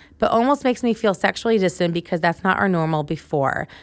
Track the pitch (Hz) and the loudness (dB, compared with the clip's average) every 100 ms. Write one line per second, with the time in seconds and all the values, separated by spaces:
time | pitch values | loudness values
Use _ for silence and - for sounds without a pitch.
0 | - - - 226 247 277 262 247 240 220 | -18 -2 2 2 2 2 0 0 -2 0
1 | 220 185 - - 233 226 185 - 175 170 | 0 0 -2 -2 0 2 2 0 -2 -2
2 | - 175 170 165 190 - 202 175 160 156 | -4 -2 -2 0 0 0 2 0 0 -2
3 | 151 156 - 151 135 - 151 - | -2 -6 -4 -2 0 -2 -6 -12